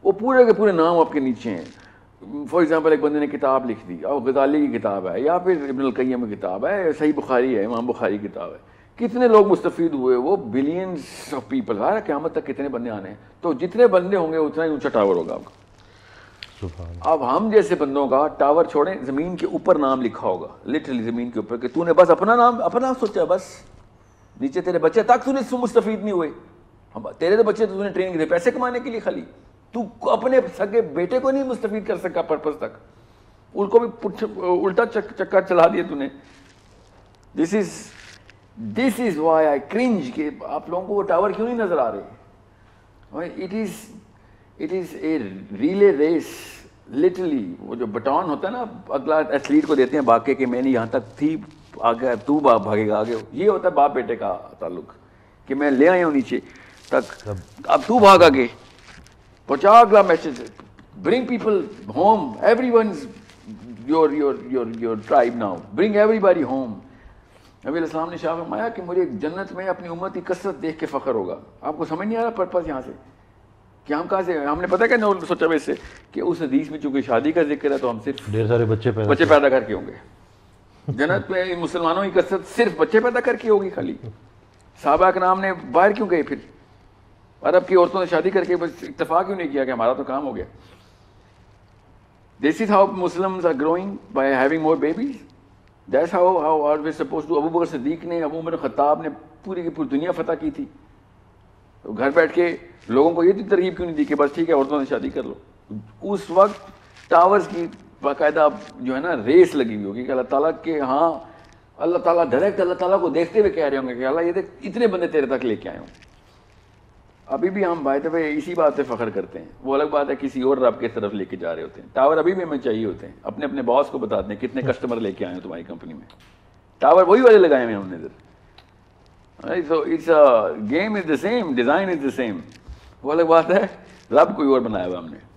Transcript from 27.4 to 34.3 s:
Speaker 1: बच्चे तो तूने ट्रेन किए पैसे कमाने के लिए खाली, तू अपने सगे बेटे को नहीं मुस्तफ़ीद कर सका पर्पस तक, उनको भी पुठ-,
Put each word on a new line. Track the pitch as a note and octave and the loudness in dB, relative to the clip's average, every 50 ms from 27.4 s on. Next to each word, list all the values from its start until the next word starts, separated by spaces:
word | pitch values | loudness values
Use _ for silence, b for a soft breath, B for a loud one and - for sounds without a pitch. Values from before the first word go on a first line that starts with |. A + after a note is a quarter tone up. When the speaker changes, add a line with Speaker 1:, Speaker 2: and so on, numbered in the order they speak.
| A#3 | 4
Speaker 1:
बच्चे | G#3+ G#3 G#3 A3 | 2 2 0 0
तो | G3+ F#3+ | -2 -2
तूने | F#3+ G3+ G3+ | -4 -6 -6
ट्रेन | F3+ F3+ F#3 F#3 F3+ D#3+ | -2 -4 -4 -2 -2 -2
किए | D#3 | -2
पैसे | D#3 F3 E3+ - B3+ | 0 0 0 0 0
कमाने | - - B3 B3 B3 B3 | 0 0 -4 -4 -4 -4
के | A#3+ C#4 | -8 -6
लिए | A3+ A3+ | -8 -6
खाली, | - G3 E3 D3 - - - - - - _ _ _ _ - | -6 -6 -8 -8 -12 -14 -20 -20 -20 -20 _ _ _ _ -8
तू | A#3 A#3 G3 - - - - | -8 -8 -8 -10 -6 -2 0
अपने | C4+ A3 A3 C4 C4 C4 | 0 0 0 2 2 2
सगे | B3+ - - - - G3+ G3+ A#3 | 2 0 -4 -6 -6 0 0 0
बेटे | A3 E3 - E3+ F3 F3 A#3+ B3+ | 0 0 -2 -4 -4 -2 -2 -2
को | B3+ C4+ | 0 0
नहीं | C4+ C#4 C#4 | 0 0 -2
मुस्तफ़ीद | B3+ B3 - - G#3 G3+ A3 G3 | -4 -6 -6 -6 -6 -6 -6 -4
कर | - G#3 F3 | -4 -6 -4
सका | E3+ F#3 E3 F3+ | -4 -6 -4 -4
पर्पस | D#3+ - D#3 D3 D3+ D#3 D3 | -2 -2 -4 -2 -2 -6 -6
तक, | - B2 A2+ - - - - _ b b b b b b b b b b _ - | -6 -8 -12 -12 -14 -20 -20 _ b b b b b b b b b b _ -6
उनको | - G3+ G3 G#3+ A#3 | -4 -4 4 4 4
भी | A#3 A#3 | 4 4
पुठ-, | - - - G3+ F3+ - A3 G#3+ | -8 -8 -8 -8 -6 -6 -8 -8